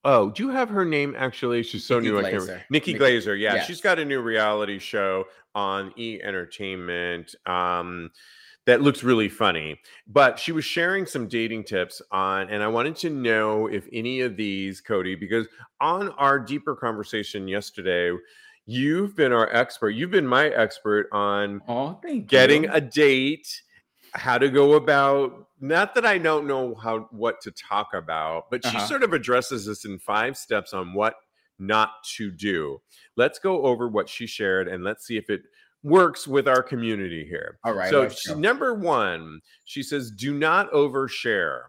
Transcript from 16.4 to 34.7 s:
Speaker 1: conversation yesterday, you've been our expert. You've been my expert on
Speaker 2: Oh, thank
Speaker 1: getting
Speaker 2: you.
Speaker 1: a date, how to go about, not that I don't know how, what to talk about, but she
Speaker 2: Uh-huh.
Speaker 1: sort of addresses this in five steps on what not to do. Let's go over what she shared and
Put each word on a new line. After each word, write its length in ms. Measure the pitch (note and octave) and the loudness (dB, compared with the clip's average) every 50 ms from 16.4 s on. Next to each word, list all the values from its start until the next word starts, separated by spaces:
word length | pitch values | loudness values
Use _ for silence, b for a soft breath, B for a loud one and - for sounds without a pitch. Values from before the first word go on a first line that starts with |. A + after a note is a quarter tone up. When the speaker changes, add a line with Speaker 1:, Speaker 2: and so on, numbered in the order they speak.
| A#2 G#2+ C#3+ D3 - D#3 C3+ | 0 -4 -8 -6 -6 -6 -6
Speaker 1:
conversation 720 | - C3 A#2 A2 G#2+ G#2 - - G#2+ G2+ - - G#2 F#2+ | -4 -4 -4 -4 -4 -8 -6 -6 -6 -6 -6 -8 -8 -6
yesterday, 680 | F#2+ F#2+ G#2 G2+ - _ - F2 F#2 F2+ F2 F2 F2 F2+ F2 b b b b b b b b b | -4 -4 -4 -6 -8 _ -6 -2 0 0 2 0 0 -2 -4 b b b b b b b b b
you've 480 | - A#2 B2+ C3+ D3 D#3+ F3+ G3+ G3+ G3+ | -8 -4 -2 0 0 0 0 -2 -4 0
been 180 | - D3+ B2+ A#2+ | 2 2 4 6
our 180 | A#2 A2+ - A#2 | 4 4 4 4
expert. 360 | A#2 C3 - - - A#2 G#2+ | 2 2 2 -2 -2 -2 -2
You've 220 | G#2+ A2+ E3 F3+ | -2 -2 -4 0
been 160 | G3 F#3+ D3 | 0 0 2
my 220 | B2+ B2 C3 D3+ D3+ | 4 4 4 4 4
expert 580 | - A#2+ A2 G#2 - - _ G#2+ G#2 G#2 G2+ - | 4 2 0 0 0 -6 _ 0 0 0 0 0
on 500 | - G2+ G2+ G2+ G2+ G2+ G2+ G2+ G2+ G2+ - | -2 0 0 0 0 -2 -2 -4 -6 -10 -8
Speaker 2:
Oh, 320 | - A#2+ A#2+ C#3 D#3 F#3+ - - | -6 -4 -4 -4 -4 -8 -12 -10
thank 240 | F4 D4 A#3 G2+ | -6 -6 -6 0
Speaker 1:
getting 380 | G#2 C3+ C3 B2+ C3 D3 D3+ D#3 | 6 8 8 8 8 6 4 4
Speaker 2:
you. 40 | - | 2
Speaker 1:
a 80 | D3 D#3+ | 0 -2
date, 840 | C#3+ A#2+ - D3 D3+ C#3+ C3+ C3 C3 C#3 D#3 - - - - - _ b b b b _ _ _ _ _ - | -2 0 2 4 6 6 6 4 0 -2 -4 -6 -10 -16 -18 -18 _ b b b b _ _ _ _ _ -12
how 240 | - - B2+ B2 | -6 -2 0 2
to 120 | B2 C3+ C#3 | 4 4 4
go 240 | B2+ C#3+ C#3+ C#3+ D3+ | 6 6 8 8 8
about, 720 | D3+ C#3+ D3+ D3 C#3 C#3 C#3 C#3 C#3 C#3 B2+ - - - _ _ _ | 6 6 6 4 4 6 4 4 2 0 -2 -4 -12 -20 _ _ _
not 360 | C3+ C#3 D#3+ F3 G#3 G#3 - | -4 0 2 2 2 2 0
that 100 | B3 A3+ | 2 2
I 120 | A3 G3+ | 4 2
don't 280 | F3+ D#3+ D#3+ D#3 D3+ D3 | 4 2 2 2 2 0
know 300 | C#3+ C#3 C3 B2+ B2 A2+ | 0 -2 -2 -2 -4 -6
how, 320 | G#2+ A2 A2+ A2+ A2 A2 _ | -6 -4 -4 -4 -4 -6 _
what 300 | A#2+ G#2 A2+ A#2 - - | -8 -2 -2 -2 -2 -4
to 100 | - A2 | -12 -16
talk 420 | - - - - G2+ G#2 G#2+ - - | -16 -16 -8 -2 -2 -2 -2 -2 -6
about, 580 | F#2 D#2+ D#2+ E2 D#2+ D#2 D#2+ D#2+ E2 - _ | -8 -6 -4 -4 -2 -2 -2 -4 -6 -6 _
but 120 | - - - | -8 -4 -4
she 140 | - A2 | -4 -2
Speaker 2:
Uh-huh. 100 | A2 G2+ | -2 -2
Speaker 1:
sort 160 | - D4 C#4 B3+ | -2 0 0 0
of 100 | G#3 D#3+ | 0 0
addresses 520 | C#3 G2+ A#2 B2 B2+ B2 - C3+ A2+ G2 | -2 0 2 0 0 0 -2 -8 -8 -6
this 200 | G#2+ G#2 - - | -8 -8 -8 -10
in 120 | G#2 G2 F2+ | -12 -12 -10
five 380 | - - G#2 G#2+ A2+ B2+ C3+ | -6 -2 0 0 0 -2 -4
steps 360 | - - - A2+ G#2 F#2+ - - | -10 -4 -2 -2 -2 -2 -4 -8
on 200 | F#2+ F#2 F2 F#2 | -8 -8 -6 -2
what 220 | G2+ G#2+ A2+ - - _ _ _ _ _ _ _ | 0 0 0 -2 -6 _ _ _ _ _ _ _
not 320 | - F#2+ G2 G#2+ A2 A2 - - - - - - | -12 -2 0 2 2 2 2 -2 -14 -14 -14 -10
to 120 | - A2 G2+ | -10 -10 -10
do. 520 | F2+ D#2+ F#2+ G#2 F#2+ E2 D#2 C#2+ C#2 C2 _ b b b b b b | -10 -6 -4 -2 -2 -2 -4 -6 -10 -14 _ b b b b b b
Let's 240 | A2+ B2 - - - | 0 0 0 0 -2
go 240 | - G3 F#3 D#3+ C3+ | -2 -2 0 2 2
over 240 | C3 B2 A2+ A#2+ | 0 0 0 -2
what 220 | A#2+ G#2 G#2 F#2 - | -2 -2 -2 -4 -4
she 180 | - - A#2+ | -8 -12 -12
shared 400 | A2 - - G#2+ G2 F#2+ F#2+ F#2 | -12 -8 -4 -2 0 0 0 -2
and 160 | F2 | -4